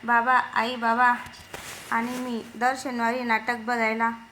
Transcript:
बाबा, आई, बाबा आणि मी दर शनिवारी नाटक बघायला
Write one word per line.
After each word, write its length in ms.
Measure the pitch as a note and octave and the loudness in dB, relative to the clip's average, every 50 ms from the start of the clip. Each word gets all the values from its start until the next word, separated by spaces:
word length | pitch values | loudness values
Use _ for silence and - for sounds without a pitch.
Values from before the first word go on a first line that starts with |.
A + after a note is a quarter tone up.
| - | 2
बाबा, 340 | A3+ A#3+ A#3 A3+ B3+ B3+ | 4 4 4 6 6 4
आई, 380 | B3 - - - - A3+ A#3+ B3+ | 2 2 0 -2 -2 0 0 -2
बाबा 380 | A#3+ A3+ A3+ A3+ A#3+ B3 B3 B3 A#3+ - - - - - - - - - - - - - - | -2 0 0 4 4 4 4 4 2 -4 -14 -16 -18 -18 -16 -16 -14 -14 -14 -14 -14 -6 -2
आणि 200 | A#3 A#3 A#3 A#3+ | -2 -2 -2 -2
मी 340 | B3 B3+ B3+ B3+ A#3+ A3+ - - - | -6 -6 -6 -6 -6 -6 -8 -10 -6
दर 180 | A3 A#3+ B3+ C4+ | 0 0 0 0
शनिवारी 460 | C4 - C#4 B3 A#3+ A#3 A3+ A#3+ B3+ B3 | 0 -6 -6 -4 0 0 0 0 0 0
नाटक 320 | A#3 A3 A3 A3 - A#3+ | 0 0 0 0 -2 -4
बघायला 560 | A3+ A3 A3+ B3 A#3 A3+ A3 A3 A3+ A3+ A#3 A#3 A#3 - - | -4 -2 -2 0 0 2 0 2 0 0 -2 -2 -4 -14 -20